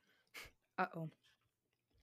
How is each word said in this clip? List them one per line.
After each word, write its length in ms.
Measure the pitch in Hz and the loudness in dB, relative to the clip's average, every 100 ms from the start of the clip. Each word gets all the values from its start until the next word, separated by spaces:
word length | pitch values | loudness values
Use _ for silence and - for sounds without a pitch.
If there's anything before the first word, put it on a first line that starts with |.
| - - - - - - _ - | -18 -20 -14 -12 -12 -14 _ 2
Uh-oh. 320 | 180 170 160 - - - _ _ _ _ _ - | 2 2 -4 -6 -20 -20 _ _ _ _ _ -20